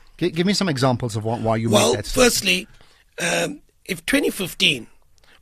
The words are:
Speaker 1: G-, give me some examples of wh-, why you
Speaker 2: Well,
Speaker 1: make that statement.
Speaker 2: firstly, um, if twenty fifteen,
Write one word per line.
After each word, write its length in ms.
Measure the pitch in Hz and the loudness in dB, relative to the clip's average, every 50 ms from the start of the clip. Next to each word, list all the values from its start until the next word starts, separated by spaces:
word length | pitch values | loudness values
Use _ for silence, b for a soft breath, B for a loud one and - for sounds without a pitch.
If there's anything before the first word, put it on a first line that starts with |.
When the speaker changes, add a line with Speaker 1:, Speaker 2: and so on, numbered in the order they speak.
| b b b - | b b b -4
Speaker 1:
G-, 120 | 160 180 | -4 -2
give 160 | - 165 175 | 0 0 0
me 80 | 202 196 | 0 0
some 140 | - 196 180 | 0 0 -2
examples 460 | 143 120 135 131 123 113 127 117 104 | 0 2 2 2 2 0 -2 -4 -4
of 80 | 113 | -4
wh-, 200 | 107 113 117 113 | -4 -4 -4 -2
why 140 | 110 110 113 | 0 0 0
you 140 | 113 113 113 | 0 2 4
Speaker 2:
Well, 200 | 110 101 - 233 | 4 4 4 2
Speaker 1:
make 80 | - 107 | 0 -2
that 80 | - | -4
statement. 260 | - - 254 247 240 | -2 2 4 4 4
Speaker 2:
firstly, 360 | - - 202 185 180 185 208 b b b b b b b b _ _ - | 4 2 0 -2 -2 -2 -4 b b b b b b b b _ _ -6
um, 400 | 175 170 170 170 170 160 - 302 - _ _ _ _ | -4 -2 -2 -2 -2 -4 -6 -10 -18 _ _ _ _
if 200 | - 190 - - | -10 -10 -8 -2
twenty 240 | - - 285 330 - | 0 0 0 0 -2
fifteen, 560 | - - 190 160 - - 190 175 143 117 113 - - _ _ _ _ b b b b b | -4 -4 -6 -8 -2 2 2 2 2 0 -6 -14 -20 _ _ _ _ b b b b b